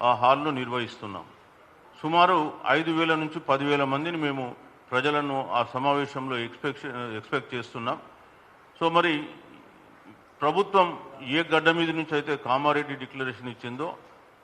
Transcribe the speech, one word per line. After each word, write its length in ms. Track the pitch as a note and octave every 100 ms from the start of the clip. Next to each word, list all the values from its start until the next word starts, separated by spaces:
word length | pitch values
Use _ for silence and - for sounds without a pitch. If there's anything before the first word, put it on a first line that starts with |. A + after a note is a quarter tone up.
ఆ 100 | A#2+
హాల్‌లో 380 | A#2+ B2 C#3 D3+
నిర్వహిస్తున్నాం. 720 | C3+ A#2+ B2 A2+ - G#2+ F#2 E2 - - - - - - -
సుమారు 520 | D#3 E3+ F3+ F3+ D3+ - -
ఐదు 240 | C#3 D#3+
వేల 240 | D#3+ E3 D#3+
నుంచి 240 | D#3 E3
పదివేల 440 | D3+ C3+ C#3+ C#3+
మందిని 340 | C#3 C3+ D#3+ E3+
మేము 380 | D3 C#3 B2 B2 - - -
ప్రజలను 580 | B2+ C#3 D3 C#3+ C3+ A2+
ఆ 120 | A2 A#2
సమావేశంలో 640 | C3 C#3 C#3+ C#3 C#3 C3 B2+
ఎక్స్‌పెక్ట్, 480 | A#2 B2+ D3 C3 D3 B2 A#2+ A2
ఎక్స్‌పెక్ట్ 360 | - C#3+ - B2
చేస్తున్నాం. 440 | A#2+ C3 A#2 D#3 - - - - - - - -
So 100 | E3
మరి 320 | E3+ E3+ D3+ D3+ - - - - - - - - - - -
ప్రభుత్వం 580 | C#3+ E3 G3+ G3 F3 D3+ - -
ఏ 200 | C3+ D3
గడ్డ 260 | E3 D#3 D#3
మీద 200 | E3 E3
నుంచి 240 | D#3+ D#3
అయితే 220 | D3+ D3 C#3
కామారెడ్డి 600 | A#2+ C3 D3 D3 C#3 C3+
డిక్లరేషన్ 540 | B2+ C3+ C3 A2 B2
ఇచ్చిందో 480 | A#2 B2 B2 E3 - - - - -